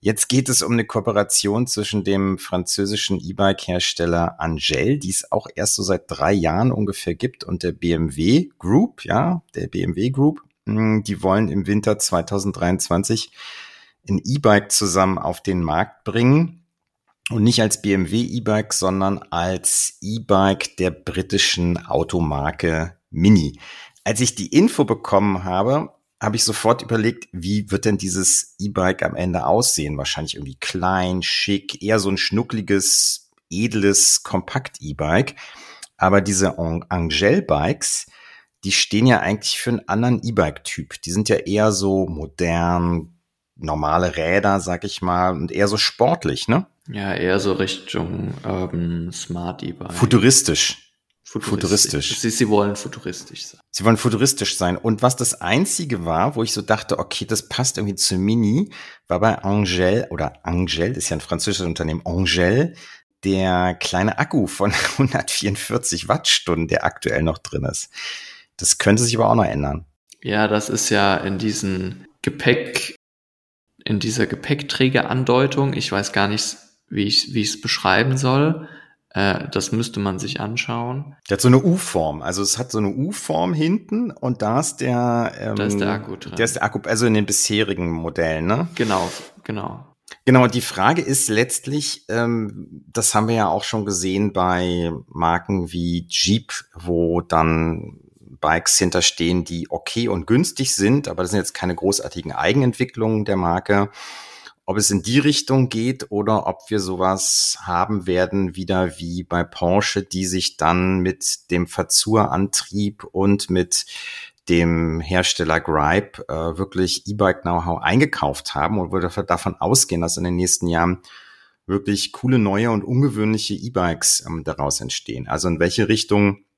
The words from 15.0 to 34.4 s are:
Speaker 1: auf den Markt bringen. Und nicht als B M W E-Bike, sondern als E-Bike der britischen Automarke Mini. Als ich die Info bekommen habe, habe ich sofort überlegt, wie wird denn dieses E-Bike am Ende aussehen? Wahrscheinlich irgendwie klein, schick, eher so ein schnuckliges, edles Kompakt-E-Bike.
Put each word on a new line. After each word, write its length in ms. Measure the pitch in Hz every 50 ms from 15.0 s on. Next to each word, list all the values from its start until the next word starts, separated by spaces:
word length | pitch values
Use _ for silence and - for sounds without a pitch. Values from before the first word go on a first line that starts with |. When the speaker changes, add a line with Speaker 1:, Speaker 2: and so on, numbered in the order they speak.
| 95 95 95 -
Speaker 1:
auf 220 | - 76 90 -
den 220 | _ - 95 90 85
Markt 400 | 78 76 82 101 - - _ _
bringen. 640 | - - 117 120 123 139 151 170 170 - _ _ _ _ _ _ _ _ _ _ _ _ _ _ -
Und 140 | 117 113 104
nicht 180 | 117 120 120 110
als 180 | 107 - -
B 120 | - 104 98
M 180 | 92 92 76
W 120 | 92 113 120
E-Bike, 500 | - - 120 104 107 107 107 107 - -
sondern 480 | - - 95 92 95 95 95 98 - - -
als 680 | - 85 87 92 92 92 - - - - - - - _
E-Bike 800 | - 98 107 113 107 - 101 95 98 98 98 95 - - _ -
der 120 | 92 92
britischen 960 | 82 - _ - 85 90 90 - - - - - - - 87 87 87 85 -
Automarke 1120 | - - 69 82 - - 90 82 76 73 69 71 78 - - - 85 80 80 82 87 - _ _ _
Mini. 500 | - 76 87 202 214 185 78 71 65 - - - - - - - _ _ _
Als 180 | - 113 104
ich 140 | 127 123 -
die 140 | - 98 -
Info 340 | - 147 190 233 - - 147
bekommen 640 | 101 113 - - - - 98 104 104 95 92 90
habe, 460 | 95 90 92 101 120 135 147 165 - _ _ _ _ _ _
habe 160 | 113 110 107
ich 80 | 113 -
sofort 380 | - 107 - - 110 120 - -
überlegt, 440 | - 117 110 107 117 117 - - _ -
wie 400 | 92 82 92 104 104 101 - -
wird 120 | 98 -
denn 140 | 110 104 95
dieses 560 | - 95 87 95 92 - - - - - _ _
E-Bike 420 | 95 104 98 - 90 92 95 - -
am 140 | 82 -
Ende 280 | - 87 92 85 87 60
aussehen? 540 | 64 85 113 117 - - - 76 73 76 71
Wahrscheinlich 380 | 69 - - - 78 78 -
irgendwie 180 | - 73 67 65
klein, 680 | _ - - - 92 87 92 95 92 92 90 92 92
schick, 640 | 87 - - - - - 101 98 - - - - -
eher 160 | 104 110 110
so 120 | 95 98
ein 60 | 98
schnuckliges, 1160 | 92 - - 98 104 123 - - 113 98 - 101 98 92 - - - - - - - _ _ _ _ _ _
edles 720 | - 92 110 117 104 110 98 101 98 - - - - - -
Kompakt-E-Bike. 1120 | - - 95